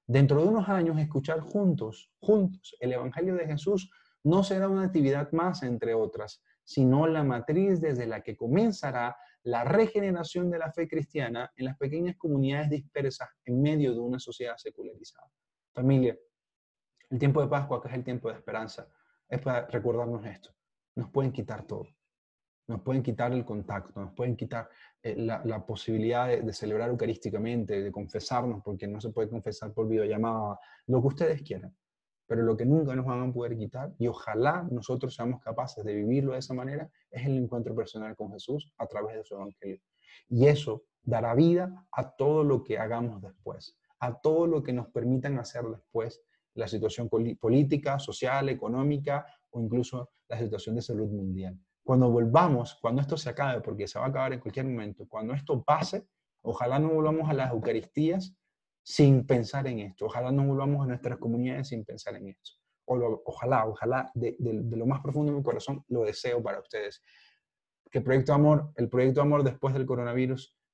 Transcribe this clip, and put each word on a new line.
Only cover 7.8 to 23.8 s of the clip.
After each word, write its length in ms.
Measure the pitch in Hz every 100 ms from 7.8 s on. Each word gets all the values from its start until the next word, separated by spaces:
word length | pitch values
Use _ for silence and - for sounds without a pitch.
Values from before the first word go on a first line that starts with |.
desde 260 | 156 127 117
la 140 | 110
que 160 | - 104
comenzará 800 | 117 151 226 196 143 123 120 113 - _
la 220 | 120 120
regeneración 840 | 123 190 220 214 196 180 156 175 180
de 100 | 170
la 120 | 160
fe 160 | 156 165
cristiana 640 | 160 143 151 123 117 123 -
en 80 |
las 120 | 131 139
pequeñas 400 | 139 156 175 180
comunidades 520 | 165 143 135 139 151
dispersas 600 | 147 135 - 139 - 123 _
en 160 | - 123
medio 340 | 143 151 139
de 60 | 117
una 200 | 120 127
sociedad 360 | 127 120 120 117
secularizada". 720 | 110 - 101 101 - - - _ _ _ _
Familia, 440 | - 131 135 127 - _ _ _ _ _ _ _ _ -
el 80 | 127
tiempo 220 | 143 143
de 80 | 139
Pascua, 340 | 147 139 123
que 60 | 120
es 60 |
el 100 | 127
tiempo 240 | 123 123 143
de 80 | -
esperanza, 500 | - 110 110 - - _ _ _ -
es 120 | 123
para 260 | - 123 117
recordarnos 580 | 123 110 117 120 117
esto. 260 | 107 95 - _ _ _ _
Nos 160 | - 120
pueden 220 | 139 135
quitar 340 | 120 104 107 -
todo. 220 | 101 - _ _ _ _ _ _ _ -
Nos 140 | 110
pueden 220 | 110 131
quitar 280 | 127 107 123
el 140 | 127
contacto, 560 | 117 104 95 101